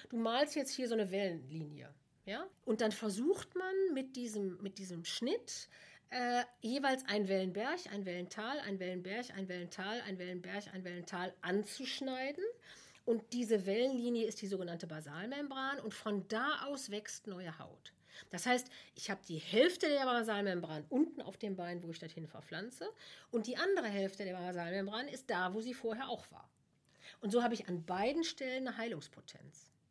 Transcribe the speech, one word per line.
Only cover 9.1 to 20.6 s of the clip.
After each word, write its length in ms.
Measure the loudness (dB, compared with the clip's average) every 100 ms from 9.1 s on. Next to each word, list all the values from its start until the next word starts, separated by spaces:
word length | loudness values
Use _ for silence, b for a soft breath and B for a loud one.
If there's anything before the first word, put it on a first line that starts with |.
| -4 -4 -6
ein 120 | -4
Wellental, 520 | -4 -6 -6 -4 -4
ein 160 | -4 -6
Wellenberg, 460 | -6 -6 -4 -6 -6
ein 100 | -8
Wellental 500 | -8 -8 -6 -4 -4 -4
anzuschneiden. 1040 | 2 4 4 -4 -4 -2 -2 0 -2 -2 -2 -4 B B B B 2
Und 280 | 2 2
diese 320 | 0 4 4 4
Wellenlinie 600 | 4 4 2 2 2 2
ist 160 | 0
die 60 | -2
sogenannte 400 | -2 -2 -4 -6
Basalmembran 920 | -6 -6 -6 -4 -4 -4 -2 0 0
und 140 | -4
von 340 | -2 0 0 2
da 380 | 2 2 2 0
aus 260 | -4 -4
wächst 360 | -4 -4 -8 -8
neue 300 | -6 -6 -8
Haut. 360 | -12 -14 -20 -20 B B B
Das 140 | 0 4
heißt, 240 | 4 4 B B -8
ich 140 | -4
hab 160 | -4 -4
die 120 | -6
Hälfte 500 | 4 8 8 8 4
der 180 | 4 4
Basalmembran 800 | 4 4 2 2 0